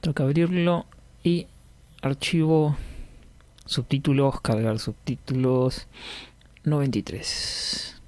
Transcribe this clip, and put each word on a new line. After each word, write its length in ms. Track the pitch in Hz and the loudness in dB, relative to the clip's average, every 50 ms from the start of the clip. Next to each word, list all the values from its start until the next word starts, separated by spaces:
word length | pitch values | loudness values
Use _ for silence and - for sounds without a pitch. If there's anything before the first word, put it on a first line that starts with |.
Tengo 140 | - 160 147 | -2 -2 0
que 80 | - 147 | 2 2
abrirlo 640 | 135 147 165 170 170 180 180 170 170 175 170 - - - - - - - - - | 2 4 4 2 2 2 2 2 2 2 0 -2 -8 -20 -20 -20 -20 -20 -2 0
y 240 | 170 175 175 190 - - - - - - - - - - - - | 2 2 2 -2 -6 -18 -20 -20 -20 -20 -20 -20 -20 -18 -6 -4
archivo, 720 | 135 139 139 - - - 165 160 156 160 156 151 151 147 - - - - - - - - - - - - - - - - - - | -4 -4 -2 -4 0 2 2 4 4 4 4 4 4 0 -2 -4 -10 -10 -14 -14 -14 -16 -20 -20 -20 -20 -20 -20 -20 -20 -20 -12
subtítulos, 760 | - - - 123 - - 135 139 151 139 135 139 139 131 - - | -6 -4 -4 -2 0 -2 0 2 2 4 4 4 2 2 0 -2
cargar 360 | - 113 107 113 113 110 110 | 0 0 2 2 0 0 -2
subtítulos, 1080 | - - 107 - - - 127 123 - - 135 131 127 127 127 127 127 127 127 - - - - - - - - - - - - - - - - - - | -4 -6 -10 -8 -6 -6 -6 -6 -4 -4 -2 0 2 2 4 4 2 2 0 -4 -12 -16 -20 -18 -16 -16 -16 -16 -16 -20 -20 -20 -20 -20 -20 -6 -2
noventa 360 | 147 151 143 143 135 117 110 | 0 0 2 2 0 0 -2
y 40 | - | -4
tres. 960 | - - - - - - - - - - - - - - - - - - - - | -4 -8 -8 -8 -6 -6 -6 -6 -6 -6 -6 -6 -6 -6 -6 -8 -10 -14 -18 -20